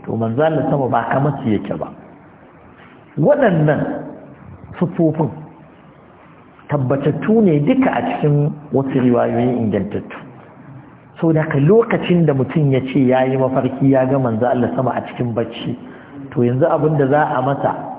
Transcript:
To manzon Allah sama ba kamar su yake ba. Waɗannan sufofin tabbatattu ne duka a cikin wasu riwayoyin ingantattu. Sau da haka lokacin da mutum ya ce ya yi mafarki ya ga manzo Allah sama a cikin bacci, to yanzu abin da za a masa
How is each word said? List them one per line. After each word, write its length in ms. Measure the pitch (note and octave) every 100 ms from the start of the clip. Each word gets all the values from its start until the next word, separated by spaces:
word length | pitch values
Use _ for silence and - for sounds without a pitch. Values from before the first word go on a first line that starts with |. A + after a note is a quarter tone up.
| -
To 80 | A2
manzon 320 | A2+ A#2 D#3+
Allah 160 | D#3 -
sama 160 | D3 B2
ba 240 | A#2 A#2+
kamar 240 | C3+ D3 D3
su 80 | A#2
yake 240 | G2+ - E2
ba. 160 | - - - - - - - - - - - - - -
Waɗannan 600 | E3 C#4+ A#3+ E3 D3+ C#3+ - - - - - - - - - -
sufofin 480 | F3 - E3 D3+ C#3+ - - - - - - - - - - - - - -
tabbatattu 720 | D3 B2+ C#3 D3+ - - A3
ne 160 | G3+ D3
duka 320 | D3 C4 C4
a 100 | -
cikin 460 | - - D3+ D3 D3 - -
wasu 240 | C3 C3+ C3
riwayoyin 640 | B2 A#2+ A#2 A#2 B2 A#2+ A2
ingantattu. 500 | G2+ F#2+ G2+ - - - - - - - - - - - -
Sau 100 | E3
da 120 | D#3 D#3
haka 140 | C#3+
lokacin 640 | D3 A3 A3+ F#3+ - F3 D#3
da 80 |
mutum 400 | C3+ B2+ E3+ C#3+
ya 80 | C3 B2+
ce 100 | D3 B2
ya 180 | B2+
yi 140 | C3 C3
mafarki 540 | C3 C#3 B2+ - C3+
ya 120 | C3+ C3
ga 120 | C#3
manzo 260 | B2 A2 B2
Allah 220 | B2+ A#2 -
sama 160 | B2+
a 100 | - -
cikin 260 | - A#2+
bacci, 440 | A2+ A#2 - D#3 - - - - - -
to 80 | -
yanzu 240 | A#2+ B2+ E3
abin 320 | E3 D3+ D3+
da 80 | C3+
za 140 | D3 D3+ -
a 20 |
masa 320 | C3 C#3 A2+ - -